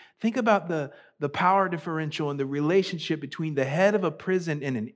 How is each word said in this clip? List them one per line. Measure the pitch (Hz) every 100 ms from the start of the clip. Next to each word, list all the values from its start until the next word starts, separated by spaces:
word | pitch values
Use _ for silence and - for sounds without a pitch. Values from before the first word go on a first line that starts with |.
| - _
Think | 226 254
about | 226 202 170
the, | 160 135 - - -
the | 147
power | - 180 196 190
differential | 170 175 160 156 151 147
and | 143
the |
relationship | 135 143 147 190 190 170 - 156
between | 143 - 160
the | 139
head | 131 151 196
of | 208
a | 175
prison | 151 - 185 170 151
and | 135 123
an | 113